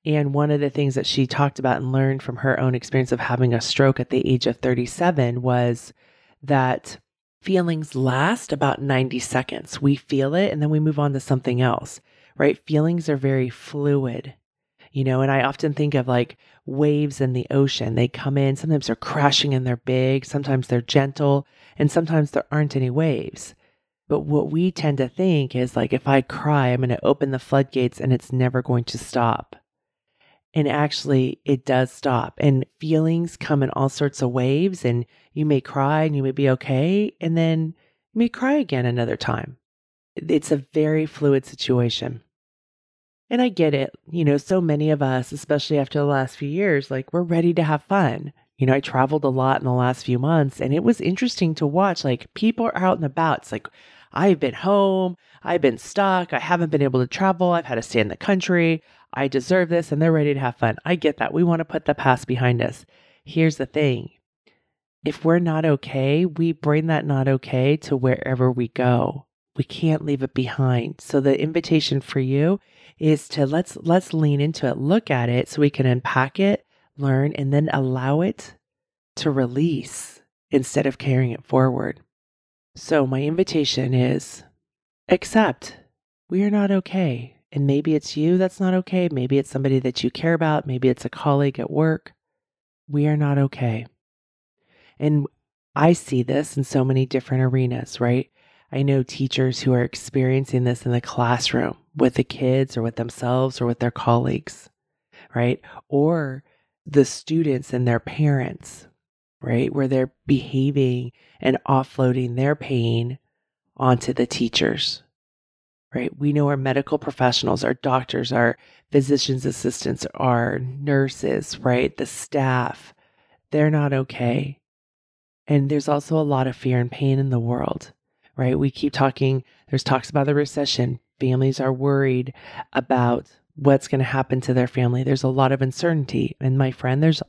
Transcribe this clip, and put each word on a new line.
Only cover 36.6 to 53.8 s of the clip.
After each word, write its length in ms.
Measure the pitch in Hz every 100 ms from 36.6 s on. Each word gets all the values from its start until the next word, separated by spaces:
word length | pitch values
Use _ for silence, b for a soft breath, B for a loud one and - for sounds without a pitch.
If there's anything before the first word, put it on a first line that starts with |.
| - 131 160 202 208 -
and 160 | 165 165
then 380 | 165 160 160 - _ _ _
you 40 | 220
may 100 | 233
cry 240 | - 262
again 320 | 294 - 131 123
another 320 | 123 117 -
time. 400 | 135 117 - - _ _ _ _ _
It's 360 | - 160 160 -
a 140 | 143 135
very 320 | 156 151 156
fluid 400 | 156 - 147 135
situation. 800 | - - - 123 120 - 123 117 _ _ _ _ _ _ _ _ _ _ -
And 140 | 240
I 80 | 254
get 240 | 180 156
it. 160 | 143 135 - -
You 140 | 170
know, 140 | 151 143
so 240 | - 190
many 260 | 165 147 156
of 140 | 147
us, 280 | 139 127 123
especially 460 | 143 - 147 - 147
after 220 | 131 147
the 80 | 143
last 320 | 135 131 -
few 100 | 143
years, 420 | 170 202 143 135
like, 220 | 135 -
we're 100 | 170
ready 300 | 170 170 170
to 100 | 170
have 200 | 156 151
fun. 500 | - 196 147 - 147 - _ -
You 100 | 131
know, 60 |
I 80 | 135
traveled 440 | - 127 135 151
a 40 | 143
lot 320 | 131 131 135
in 60 | 127
the 60 |
last 340 | 123 123 127 -
few 120 | 123
months, 400 | 135 156 139 -
and 140 | 127
it 100 | 151
was 200 | 226 233
interesting 520 | - 190 247 - 165 151
to 100 | 147
watch, 360 | 165 196 165
like, 300 | 139 120 -
people 320 | - 220 233
are 140 | 226 -
out 180 | 185 175
and 80 |
about. 360 | 147 139 165 -
It's 120 | -
like, 160 | 107 - B